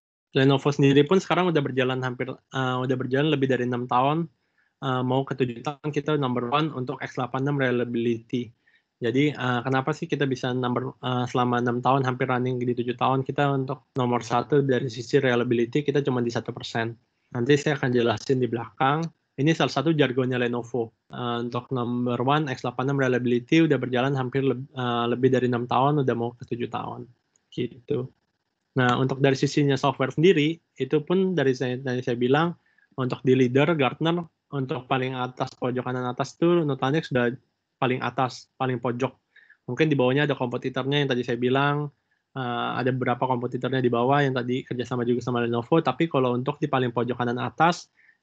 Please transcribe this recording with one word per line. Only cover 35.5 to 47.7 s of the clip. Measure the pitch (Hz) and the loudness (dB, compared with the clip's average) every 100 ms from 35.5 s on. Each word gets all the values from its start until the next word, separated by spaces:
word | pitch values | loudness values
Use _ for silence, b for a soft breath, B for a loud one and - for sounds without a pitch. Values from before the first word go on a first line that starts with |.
| - | -6
pojok | 127 123 | -6 -4
kanan | 123 127 123 | -4 -4 -6
atas | 123 135 - | -6 -8 -2
tuh, | 170 175 | 2 2
Nutanix | 151 131 131 156 - | 2 0 0 0 0
sudah | 131 120 123 _ _ _ _ | 0 0 -2 _ _ _ _
paling | 135 127 | -2 0
atas, | 120 120 127 - - | -2 -2 -2 -4 -16
paling | - 127 123 | -6 -4 -2
pojok. | 127 120 127 - _ b b b - | -2 -2 -4 -6 _ b b b -6
Mungkin | 123 156 | 0 2
di | 139 | 4
bawahnya | 127 135 147 | 4 2 2
ada | 131 | 0
kompetitornya | 127 123 135 131 131 143 | -4 -4 -6 -4 -2 0
yang | 139 | 0
tadi | 123 123 | 0 -2
saya | 120 | -2
bilang, | 123 135 143 147 147 - _ _ _ 135 | 0 2 2 0 -4 -10 _ _ _ -10
eh, | 123 120 120 120 | -6 -4 -4 -2
ada | 127 | -2
beberapa | 127 123 123 131 | 0 0 0 0
kompetitornya | 123 123 127 127 131 | -2 -2 -4 -2 0
di | 123 | 2
bawah | 117 123 143 | 2 4 4
yang | 143 131 | 2 0
tadi | 123 127 | -2 -4
kerjasama | - 120 117 123 | -4 -8 -4 -4
juga | 120 123 123 | 0 -2 -2
sama | 120 | -2
Lenovo, | 117 117 120 165 | 0 -2 2 2
tapi | 160 123 165 | 2 0 0
kalau | 139 123 123 | 0 0 0
untuk | 135 143 | -4 -4
di | 147 | -2
paling | 135 123 | 0 0
pojok | 117 120 120 | 0 -2 -2
kanan | 123 123 | -2 -4
atas, | 123 - 165 | -4 2 2